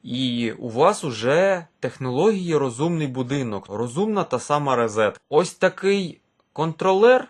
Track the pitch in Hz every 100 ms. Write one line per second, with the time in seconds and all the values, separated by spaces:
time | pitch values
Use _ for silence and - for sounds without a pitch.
0 | 123 123 131 120 117 - 120 113 165 311
1 | 156 110 117 156 196 185 165 _ 127 -
2 | 131 127 202 202 175 151 135 117 165 165
3 | 147 127 123 143 120 101 - 104 120 131
4 | 220 202 160 123 - 147 143 123 117 104
5 | 107 - _ 147 180 - 185 - 196 202
6 | 180 - _ _ _ - 160 156 190 190
7 | 233 254